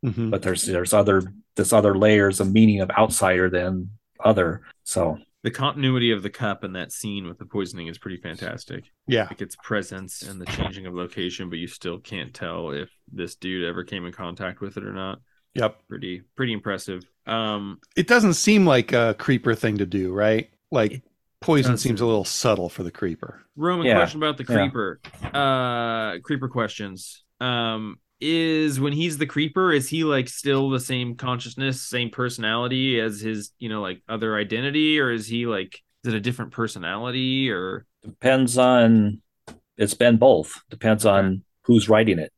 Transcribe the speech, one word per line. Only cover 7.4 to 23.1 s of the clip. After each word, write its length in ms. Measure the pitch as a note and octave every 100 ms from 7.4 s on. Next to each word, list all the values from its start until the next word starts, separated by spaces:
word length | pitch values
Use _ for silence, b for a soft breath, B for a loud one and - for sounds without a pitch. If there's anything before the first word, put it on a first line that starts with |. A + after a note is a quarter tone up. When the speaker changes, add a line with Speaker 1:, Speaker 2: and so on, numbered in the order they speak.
| -
Speaker 3:
poisoning 420 | G#2 F#2 F2+ E2
is 100 | E2
pretty 180 | G2 F2+
fantastic. 680 | F2 D#2+ F#2 - - F#2 - _ -
Speaker 1:
Yeah. 200 | A#2+ G2+
Speaker 3:
Like, 120 | -
its 160 | F#2+ -
presence 600 | - G#2+ F#2 F#2+ F#2+ -
and 180 | F2+ G2
the 60 | F2
changing 400 | - F#2 F#2+ F#2
of 80 |
location, 560 | F2+ F2 - F2+ - F#2
but 100 | E2+
you 80 | E2+
still 320 | - - E2+
can't 340 | - G2 C#2+
tell 380 | - F2 E2+ E2
if 180 | C#2+ F2 _ _
this 240 | - E2+ -
dude 300 | F#2 F#2 E2+
ever 180 | F2
came 220 | F2+ G2 F2
in 80 |
contact 480 | E2+ F2 F2 F#2 G#2
with 160 | G2+ G2+
it 80 | G2+
or 80 |
not. 260 | G2 F#2+ F#2+ _ _ _ -
Speaker 1:
Yep. 260 | A2 - _
Speaker 3:
Pretty, 320 | G#2+ F#2 F2 _ -
pretty 160 | B2+
impressive. 500 | A2 - F#2+ - F2+ F2 _ -
Um, 520 | A2+ A2 G#2+ G2+ G2 _ -
Speaker 1:
It 100 | E3+
doesn't 280 | A#3+ G#3+ E3
seem 300 | - G#3+ F3+
like 280 | C3 A#2
a 220 | B2 A#2 G#2
creeper 340 | - B2+ -
thing 240 | A2 A#2 G#2
to 60 | G2
do, 280 | G2 F#2
right? 360 | F#2+ G#2+ A2 - _ _
Like, 220 | C#3 G#2+
Speaker 3:
It 80 | C3 _ _ _ _
Speaker 1:
poison 360 | - D3+ B2+ A#2+
seems 220 | C3 G#2+
a 40 |
Speaker 3:
doesn't. 40 | A#2
Speaker 1:
little 180 | A2 F#2
subtle 440 | - B2 G2 F2
for 140 | -
the 80 | F2
creeper. 500 | - F#2+